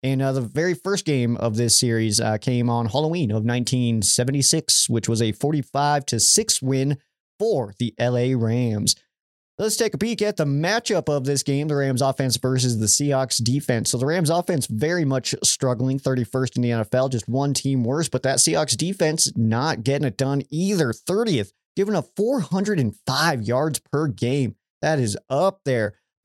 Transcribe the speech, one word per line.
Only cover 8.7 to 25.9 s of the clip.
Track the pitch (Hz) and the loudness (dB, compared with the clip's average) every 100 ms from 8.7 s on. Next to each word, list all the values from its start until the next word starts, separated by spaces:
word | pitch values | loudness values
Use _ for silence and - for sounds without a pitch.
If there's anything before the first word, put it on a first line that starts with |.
| 107 113 - _ _ _ _ _ - | 0 -2 -2 _ _ _ _ _ -6
Let's | 214 208 | -4 0
take | 226 | -2
a | 147 | 0
peek | 233 220 | -4 0
at | 208 208 | -2 0
the | |
matchup | 147 139 170 220 - 196 156 | 0 0 0 -2 0 -2 0
of | 143 | -2
this | 131 139 | 0 -2
game, | - 139 156 | 0 -2 0
the | 143 | 0
Rams | 139 123 | 0 2
offense | 135 - 131 113 | 0 0 -2 0
versus | 131 131 123 113 | 0 2 2 0
the | 107 | 2
Seahawks | 101 143 135 131 - | 2 2 0 0 -2
defense. | 117 135 - 117 110 | 0 0 0 0 0
So | 127 | -2
the | 131 | 0
Rams | 175 151 | 0 2
offense | 170 175 165 - | 0 0 -2 -2
very | 110 151 175 147 | -2 0 0 0
much | 135 - - - | 0 -2 -2 -2
struggling, | - 131 117 131 135 | 0 0 0 -2 -2
thirty-first | 139 127 117 131 131 - | -2 -2 -2 -2 -2 0
in | |
the | 120 | 0
N | 117 | 0
F | 107 | 0
L, | 127 135 | 0 0
just | 117 - | -2 -2
one | 127 143 | -2 0
team | 135 135 135 113 | -2 0 0 0
worse, | 143 165 | 0 -2
but | 127 | -2
that | 131 131 | 0 2
Seahawks | - 160 151 110 | 2 2 0 -2
defense | 165 196 160 156 - - | -2 0 0 2 0 0
not | 113 113 147 131 113 | 0 2 0 -2 -2
getting | 143 143 | 0 -2
it | 101 | -2
done | 135 143 139 | -2 -2 -4
either. | 151 190 202 135 | -4 0 0 0
Thirtieth, | 110 - 190 233 143 98 _ _ - | -2 -2 -2 2 0 -2 _ _ -4
giving | 202 202 | 0 0
up | - - | -4 -2
four | 214 269 | 0 0
hundred | 156 185 202 190 | 0 -2 0 0
and | 117 - - | 0 -2 -4
five | 135 160 135 | 0 2 0
yards | 104 123 156 135 | 0 0 0 -4
per | _ 143 156 | _ -2 -2
game. | 98 117 143 123 - _ _ | -2 -2 0 -2 -4 _ _
That | - 156 | 0 0
is | 117 101 _ | 0 -4 _
up | 135 190 190 | 0 0 0
there. | - 123 104 | -2 0 0